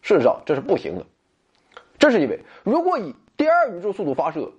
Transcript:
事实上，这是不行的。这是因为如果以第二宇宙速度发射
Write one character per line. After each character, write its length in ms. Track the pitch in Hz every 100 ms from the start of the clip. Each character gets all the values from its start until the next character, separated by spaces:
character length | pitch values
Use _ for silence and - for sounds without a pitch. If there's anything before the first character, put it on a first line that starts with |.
事 160 | - 170
实 60 |
上， 180 | 120 - -
这 80 |
是 80 | 143
不 160 | 226 180
行 180 | - 87
的。 80 | - _ _ _ _ _ _ - _ _
这 120 | 302
是 120 | 233
因 60 | 135
为 100 | - - -
如 180 | - 285
果 160 | 349 339
以 160 | 180 120 _ _
第 120 | 302
二 280 | 679 622 175
宇 60 |
宙 100 | 202
速 100 | 196
度 120 | 160
发 160 | 131 156
射 200 | 156 117